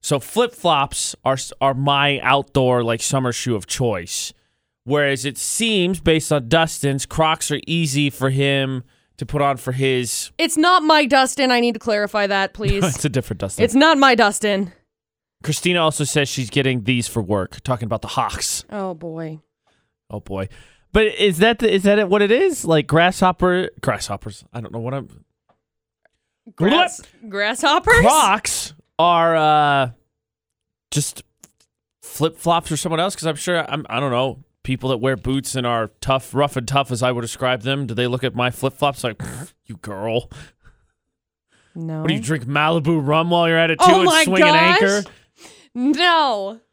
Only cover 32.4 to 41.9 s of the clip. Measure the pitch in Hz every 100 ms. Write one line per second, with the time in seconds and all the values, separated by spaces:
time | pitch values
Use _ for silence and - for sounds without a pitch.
32.4 | 165 170 - 151 180 160 185 - 160 151
33.4 | - 175 156 147 - 117 139 120 131 -
34.4 | - _ - 127 127 127 131 131 127 135
35.4 | 131 131 123 117 110 _ - 135 - 120
36.4 | 143 135 117 135 139 123 127 120 113 -
37.4 | 131 127 120 139 135 113 123 123 131 107
38.4 | 123 123 131 - 143 135 123 107 131 120
39.4 | 156 _ _ 104 107 98 110 113 - -
40.4 | - _ - _ _ _ _ _ _ _
41.4 | _ _ _ - 160